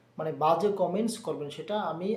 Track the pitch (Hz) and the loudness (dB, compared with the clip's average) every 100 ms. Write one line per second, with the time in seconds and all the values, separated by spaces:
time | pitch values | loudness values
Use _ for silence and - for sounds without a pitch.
0 | _ - 160 139 156 170 202 196 175 196 | _ -6 -4 2 4 6 4 2 0 2
1 | 226 - - 143 143 - - 208 175 160 | 0 -2 -6 -6 -6 -8 -4 -2 -2 -2
2 | 190 | -2